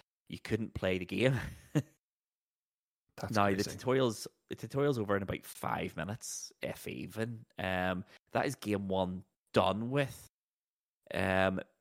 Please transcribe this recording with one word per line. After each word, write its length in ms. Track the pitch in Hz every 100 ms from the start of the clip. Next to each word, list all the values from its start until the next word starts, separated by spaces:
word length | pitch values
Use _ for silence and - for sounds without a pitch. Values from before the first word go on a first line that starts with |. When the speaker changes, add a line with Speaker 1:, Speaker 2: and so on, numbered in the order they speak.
| _ _ -
Speaker 1:
you 100 | -
couldn't 340 | - 110 113
play 240 | - 92 92
the 60 | 87
game. 320 | 98 127 123 - - -
<laughs> 100 | 151 - _ _ _ _ _ _ _ _ _ _ _ _ -
Speaker 2:
That's 160 | 95 107
Speaker 1:
Now, 120 | 101
the 60 | 98
Speaker 2:
crazy. 160 | 101
Speaker 1:
tutorial's, 560 | 104 123 131 127 107 - - -
the 60 | -
tutorial's 420 | 113 139 143 123
over 180 | 101 101
in 80 |
about 220 | 95 - -
five 500 | - - 58 90 82
minutes, 560 | 85 107 - - - -
if 260 | - - -
even. 580 | - - 107 113 113 - -
Um, 440 | 95 92 92 92 - - _
that 140 | - 143
is 100 | 131
game 320 | 104 101 98
one 360 | 95 90 92 - _ _
done 360 | - 95 98 117
with. 360 | 143 135 - - _ _ _ _ _ _ _ -
Um, 460 | - 95 95 95 92 - _